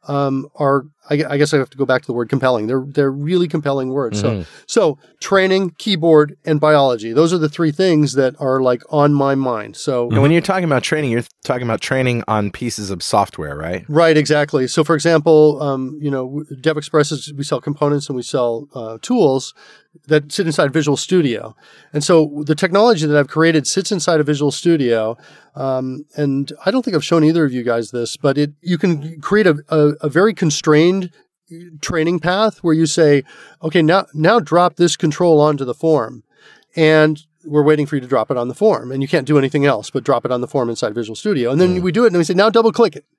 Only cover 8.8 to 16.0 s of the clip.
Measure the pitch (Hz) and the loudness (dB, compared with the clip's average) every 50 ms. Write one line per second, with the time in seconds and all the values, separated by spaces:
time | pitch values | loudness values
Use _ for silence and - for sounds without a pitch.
8.8 | - - - 147 143 147 147 143 135 139 139 135 135 127 120 107 104 107 - - | -4 -4 0 2 2 4 2 2 0 0 0 -2 -2 -4 -4 -6 -8 -12 -16 -8
9.8 | - - 131 123 120 120 113 107 139 143 165 170 160 - 185 190 180 165 143 127 | -6 -4 -2 -2 -2 0 2 2 4 4 4 2 0 0 -4 -2 0 0 0 -2
10.8 | - - 160 156 147 127 113 120 120 - _ _ _ - 131 123 127 117 113 101 | 0 -2 -4 -4 -2 -2 -2 -4 -4 -6 _ _ _ -6 -4 -4 -2 -4 -4 -4
11.8 | - - 131 131 127 123 120 117 - - 110 107 101 101 - - 123 120 - - | -4 -4 -2 -2 0 -2 -2 -4 -4 -2 -2 -2 -2 -4 -6 -8 -8 -8 -8 -8
12.8 | 104 95 98 85 - - - 107 101 - - - 80 73 71 73 78 82 90 95 | -8 -10 -10 -8 -6 0 0 0 0 0 -4 -10 -10 -10 -8 -10 -8 -8 -8 -10
13.8 | 185 - 147 156 170 165 156 151 147 143 151 147 147 143 - 139 131 123 - 170 | -8 -2 2 4 4 6 4 4 2 2 0 0 0 0 -2 -2 -2 0 -2 -2
14.8 | 151 151 165 147 147 170 165 156 147 170 160 151 151 151 151 - 151 143 135 131 | 0 0 0 0 2 2 2 2 4 4 6 6 6 4 4 0 -4 -4 -4 -4
15.8 | 131 131 151 151 | -6 -8 -10 -8